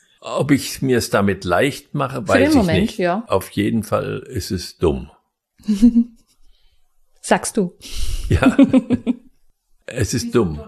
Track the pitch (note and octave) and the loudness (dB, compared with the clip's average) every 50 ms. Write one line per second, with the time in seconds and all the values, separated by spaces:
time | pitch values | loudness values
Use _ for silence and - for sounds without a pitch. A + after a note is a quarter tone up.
0 | _ _ _ _ - - B2+ - C3 C#3+ C#3 B2 - - - - C3 C3 B2 A2+ | _ _ _ _ -12 -6 -4 -4 0 2 0 0 0 -6 -8 -4 -2 0 0 0
1 | - - - G#2 G2 G2+ F#2+ F#2+ - F2 E2+ F#2+ B2+ C#3+ - - - _ - D3 | 0 0 0 2 2 2 0 -2 -2 0 0 2 2 0 -2 -8 -16 _ -6 -6
2 | C#3 B2+ C3+ C3 F#3 - - - C#4 D4+ D4+ B3+ F#3+ E3 - F3 G#3+ - - - | -4 -4 -6 -8 -2 2 4 4 4 4 4 2 2 2 2 0 0 -2 -2 -2
3 | F3+ E3+ F3+ A3+ - - G2+ F#2+ - - - G2+ G2+ A2+ A2+ A2 - - G#2+ G#2 | -2 -2 -2 -4 -4 -2 -2 -2 -2 -4 -4 -2 -2 0 -2 -2 -2 -2 -4 -4
4 | - G#2 G#2 G2+ - - - - - - G2 F2 - - - - F#2 D#2+ C2+ B1+ | -2 -4 -8 -8 -10 -10 -10 -10 -6 -6 -6 -8 -8 -12 -6 -2 0 0 0 -2
5 | B1 - _ _ _ _ _ _ _ _ _ _ - G#3 G#3 G3 A#3+ A#3 A#3 A#3 | -8 -12 _ _ _ _ _ _ _ _ _ _ -4 -4 2 4 4 4 6 4
6 | A#3 - _ _ _ _ _ _ - - _ _ _ _ _ _ _ _ _ _ | 0 0 _ _ _ _ _ _ -20 -20 _ _ _ _ _ _ _ _ _ _
7 | _ _ _ _ - - G#3+ - - - - A3 F#3 F3 - _ - - - - | _ _ _ _ -2 -2 -2 0 0 -4 -2 -2 -2 -2 -6 _ -16 -8 -2 -2
8 | - - - - - - G2+ - - C4 - C#4 C4 - C4+ B3 - - - - | 0 0 0 -2 -2 0 0 4 4 4 6 6 4 6 4 0 2 0 -4 -4
9 | - A#3 - - _ - _ _ _ _ _ _ _ _ _ _ _ - A2+ B2 | -2 -6 -6 -6 _ -20 _ _ _ _ _ _ _ _ _ _ _ -12 -4 -4
10 | F#2+ - - A#2 - A#3 - A#2 G#2 E2 D2+ D2+ - | -2 -2 -2 -4 -4 0 0 0 0 0 -4 -8 -12